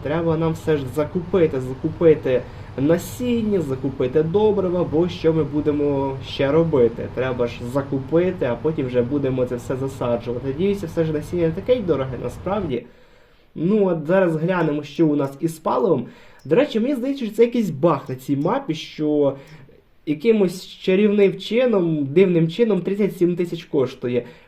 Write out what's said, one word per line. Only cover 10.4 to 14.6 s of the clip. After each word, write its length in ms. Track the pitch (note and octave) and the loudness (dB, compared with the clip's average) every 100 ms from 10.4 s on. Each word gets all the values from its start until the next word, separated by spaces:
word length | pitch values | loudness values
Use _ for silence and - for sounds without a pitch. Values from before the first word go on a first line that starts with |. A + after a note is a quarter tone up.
| C3+ | -6
Надіюся, 400 | C3+ G3 G3 D#3+ | -2 0 0 -4
все 160 | E3+ | -2
ж 100 | D#3+ | -2
насіння 340 | D3+ D3+ F3 E3 | -2 -4 -2 0
не 40 | |
таке 240 | E3 G3+ B3+ | -2 0 0
й 40 | |
дороге, 380 | F#3+ C#3+ C3 B2+ | 2 -2 -2 -6
насправді. 640 | B2 - - G3+ F3 B2 - - _ _ _ _ _ - | -8 -8 -4 -4 -2 -6 -8 -20 _ _ _ _ _ -4
Ну, 320 | D#3+ G#3+ F#3+ | 0 2 2
от 200 | E3+ D3 | 0 0
зараз 280 | F#3+ F#3 D#3+ | 2 2 0
глянемо, 480 | E3 F#3 | -2 0